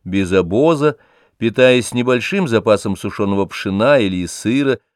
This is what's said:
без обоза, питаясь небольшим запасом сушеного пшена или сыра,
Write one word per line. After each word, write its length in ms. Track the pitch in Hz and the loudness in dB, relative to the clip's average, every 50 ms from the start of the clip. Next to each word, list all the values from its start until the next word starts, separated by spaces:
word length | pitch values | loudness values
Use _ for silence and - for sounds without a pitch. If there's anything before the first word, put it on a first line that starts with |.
без 300 | _ 92 92 98 95 87 | _ -4 -2 -2 -2 0
обоза, 640 | 92 95 90 82 92 117 147 165 165 143 143 151 143 - _ _ _ _ _ _ _ _ | 0 0 0 0 0 2 2 2 2 2 0 0 -2 -4 _ _ _ _ _ _ _ _
питаясь 560 | 110 113 104 - 127 127 127 127 107 - - | -4 -2 2 4 4 4 4 2 0 -2 -4
небольшим 540 | 123 120 123 127 123 113 - - 202 185 135 | -2 0 0 0 0 -2 -4 -4 -2 -2 0
запасом 480 | 113 107 101 113 104 98 - 107 95 | 0 0 2 2 2 2 0 -4 -6
сушеного 500 | - - 104 - - 104 98 98 98 98 | -4 -6 -8 -4 -2 -2 0 0 0 -2
пшена 540 | 95 - - - 98 95 98 110 135 147 135 | -4 -6 -8 -6 -4 -2 0 2 2 4 4
или 260 | 110 98 92 90 90 | 2 0 -2 -4 -4
сыра, 540 | 87 - - - 104 120 139 143 135 127 - _ _ _ | -6 -8 -6 -4 -2 0 0 0 0 -2 -2 _ _ _